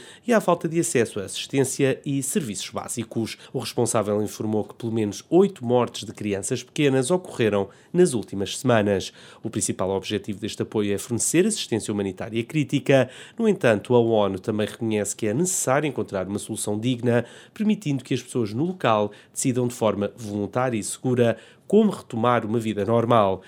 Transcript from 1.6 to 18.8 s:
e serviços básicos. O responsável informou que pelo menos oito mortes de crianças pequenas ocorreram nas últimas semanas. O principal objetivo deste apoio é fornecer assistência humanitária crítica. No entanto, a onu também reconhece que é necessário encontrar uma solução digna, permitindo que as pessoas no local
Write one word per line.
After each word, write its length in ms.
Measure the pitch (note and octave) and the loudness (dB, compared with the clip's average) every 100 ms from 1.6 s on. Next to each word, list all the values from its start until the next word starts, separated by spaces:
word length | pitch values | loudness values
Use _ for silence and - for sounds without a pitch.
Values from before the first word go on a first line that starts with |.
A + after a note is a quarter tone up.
| C3+ - C3+ - | 0 2 0 0
e 160 | D3 C#3 | -2 -4
serviços 460 | C3 G#3+ B2+ - - | -2 -4 -4 -8 -8
básicos. 680 | G2 - A#2+ G#2+ A#2 G#2+ - - | -8 -8 -8 -6 -4 -4 -8 -10
O 80 | C3 | -8
responsável 600 | A#2 - A2+ A#2 G2+ G#2 | -4 -2 0 0 0 -2
informou 440 | G2+ - A2 G#2+ | -2 -4 -2 -2
que 100 | G2+ | -4
pelo 160 | - A#2 | -8 -4
menos 320 | A2+ G#2 - - | -2 -2 -4 2
oito 320 | E3+ G3 F#3+ | 4 4 2
mortes 420 | A#2 B2 A#2 - | 0 2 2 -4
de 80 | G2+ | -12
crianças 480 | - G#2 G2 - - | -8 -4 -4 -4 -6
pequenas 480 | - - C#3+ C3 C3 | -6 0 2 2 2
ocorreram 580 | F3+ - - A2 G2+ G2 - _ | 0 -2 0 2 2 -2 -8 _
nas 220 | F3 F3+ | 2 4
últimas 440 | A#2 - G2 F#2+ - | 2 -4 -6 -6 -2
semanas. 540 | B2+ A2+ G2+ F#2+ - - - - | 2 4 4 0 -2 -12 -20 -12
O 80 | F3 | -6
principal 400 | A2 - G2+ F#2+ | -4 -4 -2 -2
objetivo 500 | F#2+ - G#2 - F#2+ | -2 -2 -6 -6 -8
deste 220 | G#2 - | -8 -6
apoio 320 | G2 A2 G#2 | -4 -2 -2
é 20 | G2 | -2
fornecer 480 | - A2+ - D#3+ | -4 -4 0 2
assistência 480 | G#3+ A3 - A2 - | 2 0 -2 -2 -2
humanitária 500 | G2+ G2 F#2 E2+ A2+ | -2 -2 -4 -6 -6
crítica. 680 | A#2 D#3 B2+ C#3 - C3+ A#2+ - - - | -4 -2 0 0 4 4 4 -4 -14 -2
No 80 | A3 | 0
entanto, 480 | - B2 G#2 - | 4 4 4 4
a 60 | A#2+ | 4
onu 380 | A#2 A2 G2 F#2+ | 6 4 2 0
também 280 | - G#2+ G#2 | -2 -2 -2
reconhece 480 | - A2+ G#2 G2 | -2 -2 0 -2
que 120 | - G#2+ | -2 -2
é 80 | |
necessário 520 | B2 F3+ - C3 C#3 D3+ | 0 0 -2 0 0 0
encontrar 280 | A#2 G2+ F#2+ F#2 | -4 -4 -4 -4
uma 120 | G2+ | -6
solução 400 | - G#2+ G#2+ G#2 | -6 -8 -4 -2
digna, 480 | B2 A#2 A#2+ A#2+ - - - | -2 -2 2 2 0 -12 -14
permitindo 500 | - G#3+ G#3 D3 C3+ | -2 0 0 -2 -4
que 120 | - | -4
as 80 | B2+ | -6
pessoas 320 | - B2+ G#2 | -4 -4 -4
no 100 | A2+ | -2
local 460 | F3 F#3 | -4 -2